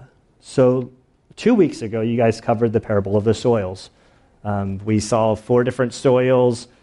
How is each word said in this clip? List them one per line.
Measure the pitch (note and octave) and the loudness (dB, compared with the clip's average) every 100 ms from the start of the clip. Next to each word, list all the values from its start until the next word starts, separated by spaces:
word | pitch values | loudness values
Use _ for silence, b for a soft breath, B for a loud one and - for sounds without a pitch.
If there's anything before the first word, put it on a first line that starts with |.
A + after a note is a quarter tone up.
| C3 _ _ _ | -20 _ _ _
so | - - B2+ B2+ B2 - _ _ _ - | -8 2 2 2 -4 -14 _ _ _ -4
two | G#3 A#3+ | 0 2
weeks | E3 - | 2 0
ago, | A2+ A2+ | -8 -4
you | A2+ A#2 | -2 0
guys | A2+ A2 | 0 0
covered | - A2+ A#2 | -2 0 0
the | A2 | -2
parable | - G#2 G2+ G#2 | -2 -2 0 0
of | |
the | G#2 | 0
soils. | G#2+ B2+ A#2 F#2 F#2 - b b b b b | 0 0 0 -2 -10 -18 b b b b b
Um, | G#2 G2+ G2 G2 G#2 | -6 -4 -4 -6 -2
we | G#2+ | -2
saw | G#2+ A#2 A2 | 0 0 0
four | G#2+ - B2 | 0 0 0
different | B2 B2 B2+ - | 0 -2 -4 -2
soils. | C#3 B2+ B2+ B2+ B2 A#2 - b | 2 2 2 2 2 0 -8 b